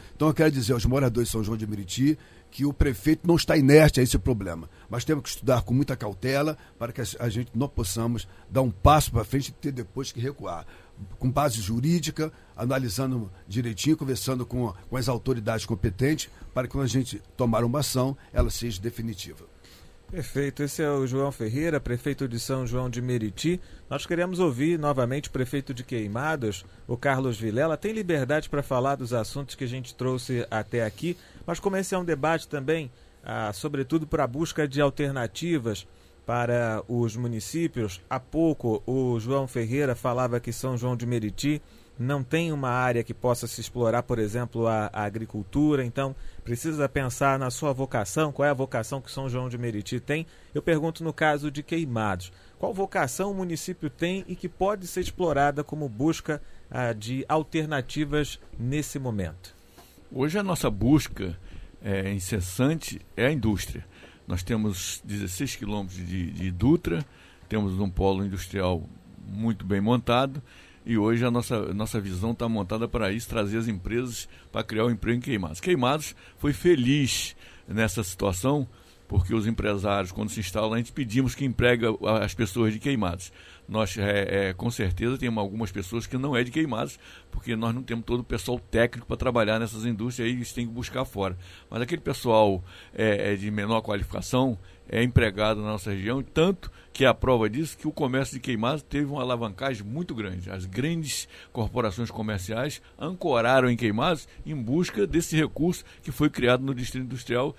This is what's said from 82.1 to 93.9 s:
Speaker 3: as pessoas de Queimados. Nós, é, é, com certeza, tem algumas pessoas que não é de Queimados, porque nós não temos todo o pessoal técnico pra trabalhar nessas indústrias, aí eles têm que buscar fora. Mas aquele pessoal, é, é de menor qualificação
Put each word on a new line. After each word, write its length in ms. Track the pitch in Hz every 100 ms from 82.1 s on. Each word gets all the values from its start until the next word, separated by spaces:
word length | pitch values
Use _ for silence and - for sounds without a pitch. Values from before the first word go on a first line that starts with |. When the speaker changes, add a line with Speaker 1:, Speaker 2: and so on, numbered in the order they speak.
| 110
Speaker 3:
as 80 | 104
pessoas 400 | - 110 117 110
de 60 | 110
Queimados. 520 | 143 127 92 87 - - - - -
Nós, 300 | 107 104 -
é, 500 | 101 101 98 98 95
é, 60 |
com 160 | 92 117
certeza, 480 | - 95 90 117 131
tem 100 | 123
algumas 420 | 110 98 110 107
pessoas 360 | 104 95 113 -
que 100 | 127
não 180 | 143
é 80 | 120
de 80 | 123
Queimados, 480 | 135 151 110 139 - - - -
porque 240 | - 120
nós 200 | 110 117
não 80 | 120
temos 240 | 123 117 113
todo 140 | 120
o 40 |
pessoal 340 | 117 120 - 120
técnico 480 | - 113 120 117 -
pra 100 | 113
trabalhar 420 | 127 120 104 110
nessas 260 | 113 110
indústrias, 420 | 120 107 120 123 117
aí 80 |
eles 200 | 123 117
têm 120 | 123 117
que 60 |
buscar 320 | 117 120 127
fora. 320 | 131 98 95 90 - - -
Mas 140 | 110
aquele 180 | 123 165
pessoal, 640 | 156 139 123 110 104 95 90 - -
é, 400 | - 110 101 101
é 20 | 101
de 140 | 104
menor 320 | 104 104 113
qualificação 760 | 110